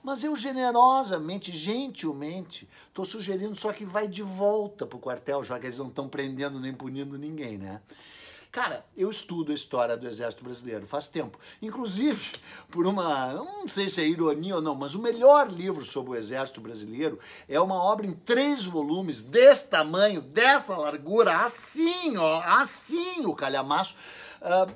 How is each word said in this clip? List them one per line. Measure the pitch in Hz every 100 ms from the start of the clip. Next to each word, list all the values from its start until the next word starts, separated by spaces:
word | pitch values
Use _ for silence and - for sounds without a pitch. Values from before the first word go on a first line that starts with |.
Mas | 262 269
eu | 302
generosamente, | 277 269 262 254 240 254 269 220 175 156 190 190
gentilmente, | 165 165 233 269 196 160 139 151 185 - - - - -
tô | -
sugerindo | 185 220 190 190 214 202
só | 214
que | 202
vai | 202 202 208
de | 180
volta | 196 185 202 214 202 - 123
pro | 123
quartel, | 131 123 - 139
já | 117 123
que | 127
eles | 123
não | 131
tão | - 135
prendendo | 139 135 131 143 135
nem | 131
punindo | 127 131 135 139 139
ninguém, | 151 160 123 104
né? | 95 - _ - - - - - -
Cara, | - 233 - - -
eu | 196
estudo | 214 - 170 151
a |
história | 147 - 131 120 117
do | 123
Exército | 110 117 107
Brasileiro | 127 117 123 107 104
faz | 143 -
tempo. | 165 117 - - -
Inclusive, | 220 247 226 190 294 208 - - - - -
por | 170 180
uma, | 202 165 139 127
não | 156 330 415 370
sei | 196 196
se | -
é | 156
ironia | 165 160 151 185
ou | 180
não, | 156 135
mas | 143
o | 175
melhor | 233 233 254 294 226
livro | 175 190 160
sobre | 123 139 127
o |
Exército | 123 107 131 135 -
Brasileiro | 113 110 107 117 156 - - - -
é | 143
uma | 190 185
obra | 185 208 202
em |
três | 160 - 247 285 277
volumes, | 180 165 147 180 185 117
desse | 117 220 262 277 -
tamanho, | 165 156 180 208 175
dessa | 131 170 247 277 - 180
largura, | 151 147 147 220 196 165
assim, | 233 - - 285 330 359 339 202
ó, | 160 160
assim | 175 226 277 - - 339 359 359 208
o |
calhamaço, | 143 135 135 139 156 190 - - - - -
ah, | 175 185 190